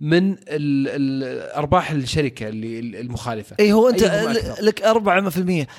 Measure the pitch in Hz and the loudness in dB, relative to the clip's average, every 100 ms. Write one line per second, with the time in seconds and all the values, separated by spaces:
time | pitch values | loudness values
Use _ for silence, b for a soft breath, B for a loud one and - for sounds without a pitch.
0 | 151 170 190 190 - 151 147 139 135 143 | 0 2 2 -2 -6 -4 0 0 0 -2
1 | 135 135 131 127 - 143 147 180 160 151 | -2 -2 -6 -8 -8 -2 4 4 2 -4
2 | 127 156 139 123 110 110 113 113 117 98 | -2 -2 -2 -4 -8 -8 -8 -8 -10 -10
3 | 123 113 123 110 - - 208 214 247 202 | -10 -8 -6 -8 -6 0 4 6 4 4
4 | 220 202 226 226 - - 208 208 202 226 | 2 2 0 -2 -4 -2 0 2 2 2
5 | 202 185 196 165 185 175 135 | 2 0 0 -2 -2 -2 -4